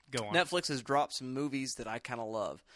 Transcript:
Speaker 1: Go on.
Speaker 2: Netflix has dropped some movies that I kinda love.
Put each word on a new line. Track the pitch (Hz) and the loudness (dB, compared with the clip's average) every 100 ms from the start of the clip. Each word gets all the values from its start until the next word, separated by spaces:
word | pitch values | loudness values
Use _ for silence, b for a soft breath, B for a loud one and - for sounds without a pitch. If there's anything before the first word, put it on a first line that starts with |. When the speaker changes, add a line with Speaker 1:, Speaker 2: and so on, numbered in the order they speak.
| _ | _
Speaker 1:
Go | 123 104 | -2 2
on. | |
Speaker 2:
Netflix | 160 180 180 170 | 4 4 2 0
has | 139 | -2
dropped | 117 139 139 | 2 4 4
some | - 127 | 0 -4
movies | 131 147 135 135 - | -2 -2 -2 -4 -4
that | 110 | -6
I | 113 | -6
kinda | - 120 | -4 -4
love. | 110 110 92 76 - | -2 0 -2 -4 -12